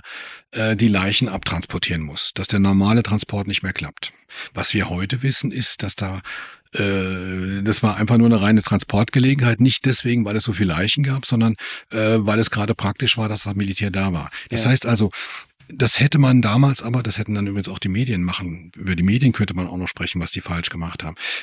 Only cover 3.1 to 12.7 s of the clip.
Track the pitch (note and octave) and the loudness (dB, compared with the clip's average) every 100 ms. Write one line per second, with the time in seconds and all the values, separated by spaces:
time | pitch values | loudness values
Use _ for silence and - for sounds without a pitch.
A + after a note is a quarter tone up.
3.1 | G#2 - G2+ G2+ - F#2+ - D#2 - - | -2 -2 -6 -4 -6 -6 -6 -8 -10 -14
4.1 | _ _ - - - - G#2 - F2 G2 | _ _ -16 -12 -4 -2 0 -2 -4 -4
5.1 | B2 C#3 - A#2+ C3 A2+ - G2+ - F#2+ | -2 0 0 -2 -2 -2 -2 -4 -4 -6
6.1 | F#2+ - - - - _ - G2+ G2 F#2+ | -6 -10 -14 -14 -20 _ -4 -2 0 -2
7.1 | F#2 F#2 F#2 F#2+ G2 G#2 G#2 A2 G2 G#2+ | -6 -6 -6 -4 -2 0 2 2 0 4
8.1 | A#2+ A#2 A2+ G2+ A2 - G2+ - G2+ A2+ | 6 6 6 6 4 4 -2 2 0 2
9.1 | C3+ C3 C#3 A#2+ A2 B2+ - C3+ B2 B2 | 2 2 4 2 4 4 4 0 0 0
10.1 | A#2+ G#2 G#2+ A#2 F#2 F#2+ D#2+ G2+ - C#3 | 0 0 -2 -2 0 0 0 0 0 0
11.1 | C3+ - A#2+ A2+ G#2+ - - - A2+ G#2+ | -2 0 2 2 0 -8 -12 -8 -2 2
12.1 | A2+ G#2 G#2+ A2 A2 G#2 | 2 2 2 2 0 -2